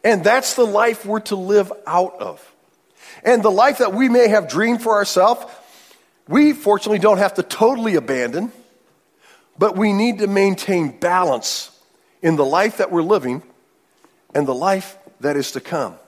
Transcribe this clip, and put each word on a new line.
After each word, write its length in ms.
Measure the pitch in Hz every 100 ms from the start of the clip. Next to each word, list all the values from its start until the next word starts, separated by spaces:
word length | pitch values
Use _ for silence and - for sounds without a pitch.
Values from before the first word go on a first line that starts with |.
And 200 | 214 208
that's 320 | 170 254 254 -
the 100 | 233
life 400 | 202 233 226 202
we're 140 | 214
to 160 | 214 196
live 360 | 185 208 190 - -
out 340 | 170 180 -
of. 240 | - 180 - _ _ _ _ _ - -
And 200 | - 247
the 80 | 214
life 260 | 190 254 -
that 160 | 233
we 160 | 196 262
may 200 | 240 233
have 200 | 214 165
dreamed 320 | 156 226 233
for 140 | 226 208
ourselves, 500 | 196 - 196 240 - - - - _ _ _ _ -
we 240 | 202 247
fortunately 460 | 196 202 202 208 208
don't 200 | 202 190
have 160 | 202 -
to 80 |
totally 520 | - - 220 262 226 170
abandon, 560 | 117 131 120 139 220 - _ _ _ _ _ _ _ _ _ -
but 200 | 202 185
we 160 | 214
need 260 | 202 233 214
to 80 | 202
maintain 720 | 196 196 190 - 185 151 -
balance 720 | 175 180 175 123 - - - _ _ _ _ _
in 140 | 170 160
the 100 | 139
life 320 | 160 214 -
that 140 | 190
we're 100 | 170
living 420 | 165 208 127 127 - _ _ _ _ _ _ _ _ 151
and 100 | 139
the 80 |
life 440 | 127 180 196 - - - _
that 160 | 135 143
is 160 | 135
to 80 | 135
come. 340 | - 165 113 85